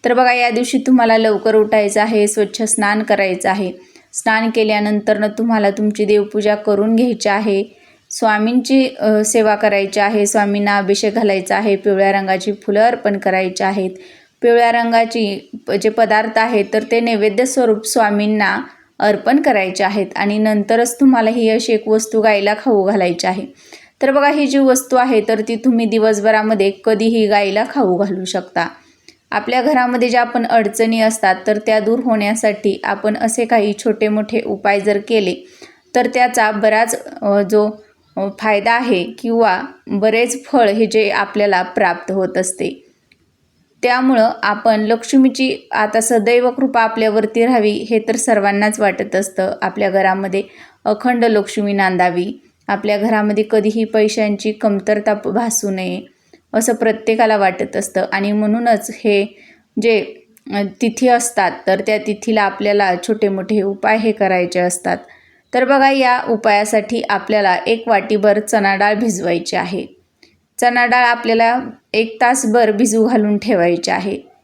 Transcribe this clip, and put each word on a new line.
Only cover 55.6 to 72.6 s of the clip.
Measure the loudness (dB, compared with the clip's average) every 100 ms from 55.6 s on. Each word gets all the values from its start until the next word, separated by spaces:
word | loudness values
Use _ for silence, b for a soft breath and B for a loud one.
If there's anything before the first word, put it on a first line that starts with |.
| -4
नये, | -6 -6 -8 -12 b b b _
असं | -4 -2
प्रत्येकाला | 0 0 0 -2 0 2 2
वाटत | 0 -2 -6 -6
असतं. | -4 -4 -4
आणि | -4 -2
म्हणूनच | -2 0 0 0 0 -2 -4
हे | 0 0 -2 b b b b -4
जे, | 0 0 -2 -14 _ _ -8
अ, | -6 -6 -2
तिथी | -4 0 2
असतात, | 2 0 -2 -2 -2 -2
तर | -2
त्या | 0 -2
तिथीला | -2 -6 -2 0
आपल्याला | 0 -2 -2 0 0 -2 -4
छोटे | -2 -2
मोठे | -2 -2 -2
उपाय | -2 -2 -2 0
हे | 0
करायचे | 0 0 0 0 0
असतात. | -2 -2 -4 -6 -8 b b b b
तर | -2 2
बघा, | 4 4
या | 4 2 0 -2
उपायासाठी | -2 2 2 2 -2 0 -4 -2
आपल्याला | -4 0 0 2 0
एक | 0 -4 0
वाटीभर | 0 0 0 2 2
चणा | 0 0 2 2
डाळ | 0 2
भिजवायची | -2 -2 -2 -4 -4 -4
आहे. | -4 -6 -10 _ _ _ b b _ -2
चणा | 0 2 2
डाळ | 2 2
आपल्याला | 0 0 2 2 0 -6 -16 _
एक | -4 -4 0
तासभर | 0 2 0 2